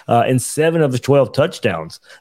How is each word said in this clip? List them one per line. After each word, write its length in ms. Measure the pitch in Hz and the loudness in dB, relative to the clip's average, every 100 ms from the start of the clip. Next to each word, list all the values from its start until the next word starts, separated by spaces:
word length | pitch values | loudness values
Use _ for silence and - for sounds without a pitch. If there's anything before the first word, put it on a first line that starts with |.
| - | 0
uh, 160 | 117 - | 2 2
and 160 | 131 | 0
seven 400 | - - 160 165 | -2 -2 0 2
of 100 | 147 | 0
the 80 | 127 | 0
twelve 320 | - 139 127 | 2 2 2
touchdowns, 680 | - 165 - 113 85 80 - _ - | 0 -2 -2 -4 -4 -8 -16 _ -8